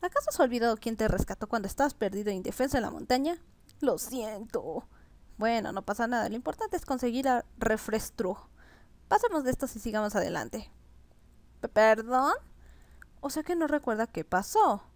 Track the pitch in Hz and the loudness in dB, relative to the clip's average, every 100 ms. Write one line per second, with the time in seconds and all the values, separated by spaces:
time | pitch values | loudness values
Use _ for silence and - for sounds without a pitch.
0 | 359 554 587 - 277 240 233 226 - 226 | 0 0 -2 2 2 4 2 0 -2 0
1 | 220 180 - 196 214 233 196 - 285 - | 2 2 0 -2 -4 -2 -4 0 0 2
2 | 208 196 208 190 190 202 262 269 214 - | -4 -2 -4 -4 -6 -2 0 0 -2 -6
3 | - 254 277 339 - - - - 285 170 | -2 0 0 -4 -10 -20 -20 -2 0 0
4 | - 254 220 214 165 - 147 160 - - | -2 -6 -6 -8 -6 -6 -4 -8 -10 -20
5 | - - - - 220 233 208 196 190 202 | -20 -20 -20 -2 0 0 -2 -6 -4 -2
6 | 233 240 208 214 277 - 427 359 - 262 | 0 0 -2 -4 -6 -6 -4 -4 -4 -2
7 | 247 233 269 247 - - 220 220 - 214 | 0 0 2 2 0 -4 0 0 0 -4
8 | - - 190 196 - - - - - - | -4 -4 -4 -4 -10 -20 -20 -20 -20 -20
9 | - 415 466 339 262 254 262 - 233 214 | 0 2 4 0 0 -2 -4 -6 -4 -2
10 | 214 208 180 160 113 110 208 - - - | 0 0 -2 -2 -6 -8 -12 -20 -20 -20
11 | - - - - - - 233 - 220 220 | -20 -20 -20 -20 -20 -12 -2 6 6 6
12 | 226 254 277 453 - - - - - - | 4 2 4 0 -4 -20 -20 -20 -20 -20
13 | - - 277 302 302 349 311 294 277 214 | -20 -10 -6 -6 -2 0 2 0 0 -2
14 | 233 - 156 180 196 427 392 202 - | -2 -4 -2 -2 2 4 4 4 -4